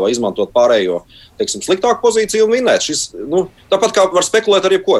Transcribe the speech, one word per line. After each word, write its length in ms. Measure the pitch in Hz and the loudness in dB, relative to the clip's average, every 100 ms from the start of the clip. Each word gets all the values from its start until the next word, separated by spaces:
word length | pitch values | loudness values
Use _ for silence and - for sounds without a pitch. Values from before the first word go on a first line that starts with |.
vai 80 | 98 | 2
izmantot 380 | 120 107 92 98 | 0 -4 -4 -2
pārējo, 460 | 120 123 113 92 85 - - - - | 2 2 2 0 -4 -8 -20 -16 -8
teiksim, 220 | - 202 | -6 -6
sliktāku 380 | - 190 240 233 | -4 -2 0 0
pozīciju 460 | 240 220 214 220 220 | 0 0 0 0 2
un 60 | 240 | 2
vinēt. 260 | 233 101 | 2 0
Šis, 200 | - - - 87 | -2 -6 -8 -10
nu, 300 | 117 175 180 _ - | -4 -2 -2 _ -4
tāpat 220 | 196 220 220 | 0 0 2
kā 80 | 190 | 2
var 140 | 180 170 | 0 0
spekulēt 400 | 220 214 196 190 | 0 2 2 2
ar 80 | 190 | 0
jebko. 220 | 190 | 2